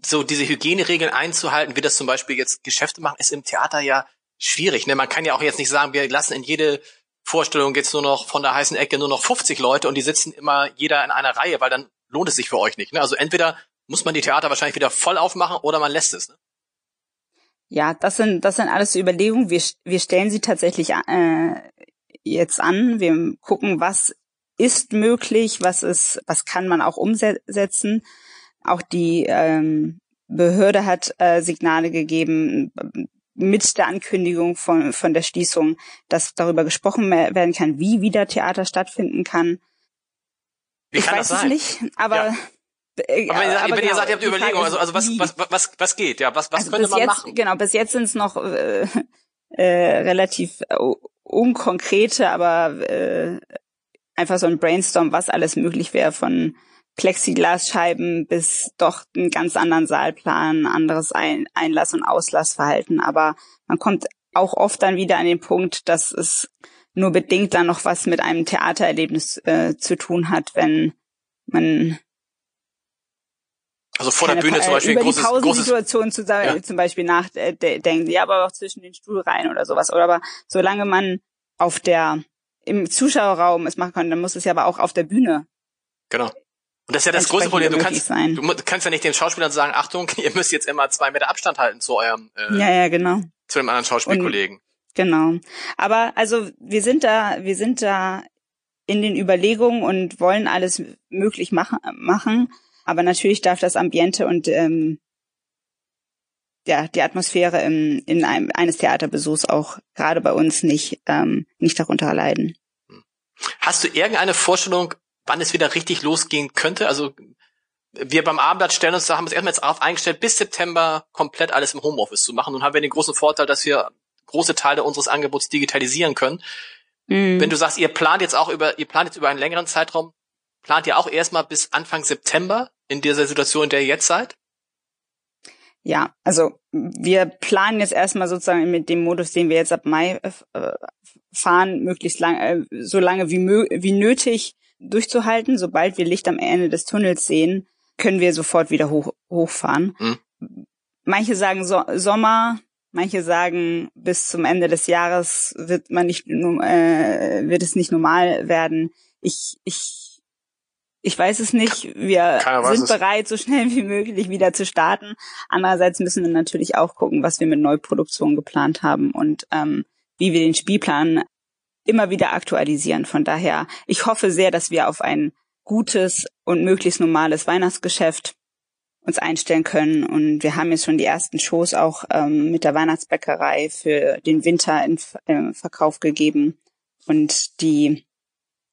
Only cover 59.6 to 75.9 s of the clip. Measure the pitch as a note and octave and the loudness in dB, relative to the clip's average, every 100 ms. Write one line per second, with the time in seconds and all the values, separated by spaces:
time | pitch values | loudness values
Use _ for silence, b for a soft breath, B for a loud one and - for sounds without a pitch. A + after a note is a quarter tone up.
59.6 | E3 E3 D#3+ C#3+ D3 D#3+ E3+ D#3 D#3 D#3 | 2 2 2 0 0 -2 -2 0 2 2
60.6 | D3+ E3 D#3+ D#3+ D#3+ - D#3+ D3+ - E3 | 2 2 2 0 -2 -2 -2 -2 -4 -4
61.6 | D#3+ D#3 D#3 E3+ - E3+ E3 D#3 D#3+ - | -2 0 0 -2 0 0 0 0 -2 -2
62.6 | D3 D3+ - D#3+ - D#3 D#3 D3+ b b | 0 0 0 -2 0 2 0 -2 b b
63.6 | - E3 G#3+ F3+ - - _ F3 F#3 - | -4 -2 0 -2 -4 -12 _ 0 0 2
64.6 | G3+ - F#3+ F#3+ F#3 F3+ F3 F3 - F3+ | 0 2 0 2 0 2 2 0 0 0
65.6 | F#3 - - E3 - - D#3+ - - _ | 0 -4 -2 0 -2 -4 -4 -4 -6 _
66.6 | b b b F#3 F#3+ F3+ - F#3 G3 F#3 | b b b -2 2 2 2 0 2 2
67.6 | F3 F3 - F3 F3+ E3+ - E3 D#3+ - | 2 0 -2 -2 0 0 0 0 0 0
68.6 | E3+ E3+ F3 D#3 D#3+ D#3+ - - - D#3+ | 0 0 0 0 -2 -2 -4 -6 0 0
69.6 | E3 D#3 - F3 - F3 E3 D#3+ - - | 0 -4 -4 -4 -2 -2 0 -2 -2 -2
70.6 | D#3 D#3 D#3+ - _ _ _ _ - E3 | 2 2 0 -4 _ _ _ _ -4 0
71.6 | D#3+ D#3 E3 D#3+ _ _ _ _ _ _ | 2 2 0 -4 _ _ _ _ _ _
72.6 | _ _ _ _ _ _ _ _ _ _ | _ _ _ _ _ _ _ _ _ _
73.6 | _ _ _ - C3 - E3 E3 D#3 D#3 | _ _ _ -4 -2 2 2 2 2 2
74.6 | - - G3+ A#3 A#3+ - A3+ B3+ D4 B3 | 4 2 4 4 4 2 2 4 4 2
75.6 | A#3+ A#3+ - | 2 0 0